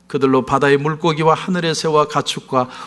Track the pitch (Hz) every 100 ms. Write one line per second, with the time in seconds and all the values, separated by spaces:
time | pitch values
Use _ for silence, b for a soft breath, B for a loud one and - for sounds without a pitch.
0 | - - 135 131 120 135 143 143 151 156
1 | 170 156 160 156 - 180 165 151 160 151
2 | 147 147 - - - 131 123 B